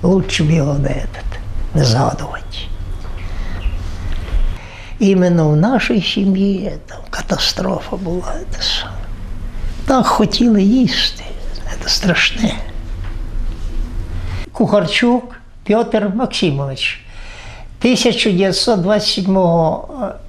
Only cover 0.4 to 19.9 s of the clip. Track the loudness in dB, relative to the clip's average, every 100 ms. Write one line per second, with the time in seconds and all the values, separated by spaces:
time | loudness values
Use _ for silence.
0.4 | 4 4 4 2 0 0 -4 -4 -6 -6
1.4 | -4 -4 0 2 4 4 2 -2 -8 -8
2.4 | -8 -10 -8 -6 -6 -6 -6 -8 -6 -4
3.4 | -4 -2 -2 -2 -4 -6 -2 -2 0 2
4.4 | 2 2 -8 -14 -12 2 4 6 6 6
5.4 | 6 6 6 4 4 2 2 0 2 4
6.4 | 2 0 -2 -6 -12 -14 -10 -8 -2 0
7.4 | 0 -2 -2 -2 -4 -6 -4 -4 -4 -6
8.4 | -4 -4 -2 -4 -4 -8 -8 -8 -8 -6
9.4 | -6 -4 -4 -4 0 2 2 2 2 2
10.4 | 4 4 6 4 4 2 -2 -4 -10 -6
11.4 | -6 -6 -6 -6 -4 -2 0 2 0 0
12.4 | -2 -2 -6 -8 -8 -6 -6 -6 -4 -4
13.4 | -4 -4 -4 -2 -2 -4 -6 -4 -4 -6
14.4 | -6 0 4 4 2 2 4 2 0 -16
15.4 | -20 -18 0 2 2 0 0 -2 -2 0
16.4 | 0 0 -4 -4 -6 -6 -14 -16 -14 -14
17.4 | -16 -16 -16 -2 2 4 2 2 2 4
18.4 | 2 2 2 2 4 2 2 0 2 4
19.4 | 4 4 2 0 -6